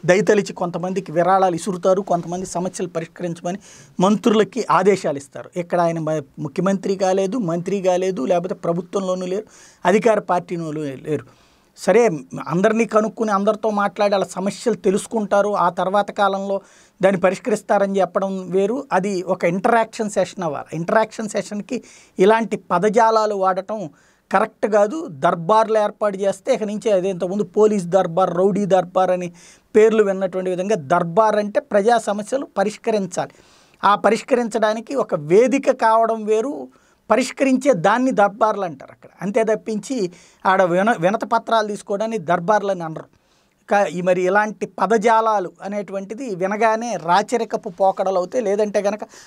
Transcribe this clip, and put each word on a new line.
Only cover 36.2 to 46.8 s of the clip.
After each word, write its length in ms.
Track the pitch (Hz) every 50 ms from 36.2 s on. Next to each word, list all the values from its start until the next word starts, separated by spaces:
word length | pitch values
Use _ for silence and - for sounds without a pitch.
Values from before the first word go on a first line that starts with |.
| 214
వేరు, 440 | 214 214 220 226 277 302 285 254 262 _ _ _ _ _ _ _ -
పరిష్కరించే 640 | - 262 262 - - - 285 269 262 254 262 285
దాన్ని 380 | 247 170 156 196 214 240 254 262
దర్బార్లు 540 | 208 180 202 202 202 240 226 214 208 196 196
అంటారు 280 | 170 147 127 - -
అక్కడ. 180 | - _ - - _ _
అంతే 200 | 170 196 202 247
తప్పించి 720 | 226 208 220 214 214 220 220 208 208 - 269 247 190 175 - - - _ _ _ _
ఆడ 160 | 196 185 190
విన-, 380 | 190 175 175 185 196 220 240 196
వినతి 260 | 160 180 208 220 285
పత్రాలు 420 | 208 233 233 226 - 226 226 214 208
తీసుకోవడాన్ని 500 | 208 196 - - 208 196 220 226 226 220
దర్బార్లు 520 | 160 143 175 180 170 180 214 208 196 196
అని 120 | 196 180
అనరు. 220 | 165 160 160 156 - _ _ _ _ _ _ _ _ _ _ _ _ -
కా-, 160 | 214 202 202
ఈ 140 | 165 160 180
మరి 220 | 175 185 185 180
ఇలాంటి 440 | 180 180 190 208 214 214 208 _ 208
పదజాలాలు 840 | 196 _ - 202 185 226 226 190 233 226 220 226 220 214 202 180 165 - _
అనేటువంటిది 720 | - 196 208 208 202 196 190 196 196 190 226 220 277 247 190
వినగానే 640 | 170 185 190 208 208 233 220 220 226